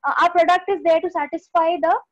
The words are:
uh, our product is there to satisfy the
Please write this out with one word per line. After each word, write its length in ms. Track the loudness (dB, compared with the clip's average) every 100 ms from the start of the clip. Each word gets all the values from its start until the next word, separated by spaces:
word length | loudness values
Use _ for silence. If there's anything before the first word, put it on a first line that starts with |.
| -4
uh, 60 | 0
our 100 | 2
product 380 | 2 2 2 0
is 100 | -2 0
there 160 | 0
to 80 | 0
satisfy 640 | -6 -6 -10 _ 0 0 0
the 180 | 0 -2 _